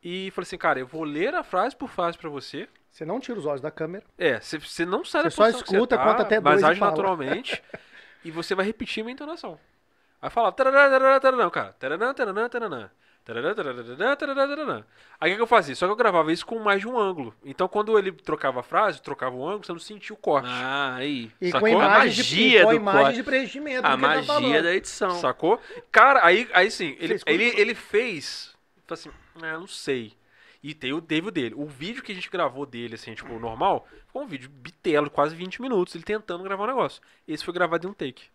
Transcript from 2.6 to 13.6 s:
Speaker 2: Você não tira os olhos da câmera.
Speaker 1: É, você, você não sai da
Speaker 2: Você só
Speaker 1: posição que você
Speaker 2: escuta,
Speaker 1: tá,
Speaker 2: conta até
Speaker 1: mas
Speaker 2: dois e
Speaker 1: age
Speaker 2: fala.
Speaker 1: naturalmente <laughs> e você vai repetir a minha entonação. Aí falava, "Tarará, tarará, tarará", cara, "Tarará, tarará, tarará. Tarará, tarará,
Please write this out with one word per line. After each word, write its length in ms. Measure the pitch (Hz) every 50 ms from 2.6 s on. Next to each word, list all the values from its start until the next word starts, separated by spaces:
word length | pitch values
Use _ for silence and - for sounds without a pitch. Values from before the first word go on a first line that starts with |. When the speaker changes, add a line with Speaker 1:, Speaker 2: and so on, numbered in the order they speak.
| 196 - _ _ _ _
Speaker 2:
Você 140 | _ _ 160
não 140 | 156 190 247
tira 180 | 269 - 240
os 80 | 208 151
olhos 160 | 156 143 135
da 120 | 127 151 147
câmera. 320 | - 160 160 175 196 - _ _
Speaker 1:
É, 220 | - 180 160 127 110
você, 180 | - - -
você 300 | 156 151 - - - 170
não 180 | 170 190 254 359
sai 200 | - - 339 330
da 60 | 339
Speaker 2:
Você 40 | -
só 80 | - 208
Speaker 1:
posição 200 | 226 226 247 240
que 60 | -
você 60 | 196
Speaker 2:
escuta, 200 | 196 233 247 254 208
Speaker 1:
tá, 60 | -
Speaker 2:
conta 180 | 214 220 240 -
até 160 | 208 214 220
Speaker 1:
mas 220 | 175 143 - 202
Speaker 2:
dois 20 | 190
e 20 | 151
Speaker 1:
age 80 | 170 196
Speaker 2:
fala. 120 | 202 202 175
Speaker 1:
naturalmente 680 | - - 190 185 165 135 131 302 - 262 - - - _ _ - - _ _
<laughs> 320 | - - - - - _ _
e 60 | 165
você 240 | 156 165 165 - 196
vai 100 | 185 190
repetir 360 | 202 220 _ 240 - - 220
a 40 | 220
minha 100 | 233 254
entonação. 440 | 269 294 294 330 339 - 226 165 147 _ _ _ _ _ _ _ _ _ _ _ _ -
Aí 80 | 131
falava, 220 | - 233 233 196 180
"Tarará, 340 | - 269 262 269 277 285 277
tarará, 300 | 269 262 262 262 269 269
tarará", 300 | 262 269 262 247 220 170
cara, 220 | - 165 120 98 -
"Tarará, 420 | _ - 131 147 175 220 247 277
tarará, 340 | 262 269 208 190 202 226 240
tarará. 420 | 247 240 226 208 156 123 107 92 _ _ _ _ _ _ _
Tarará, 280 | - 117 117 123 160 202
tarará, 280 | -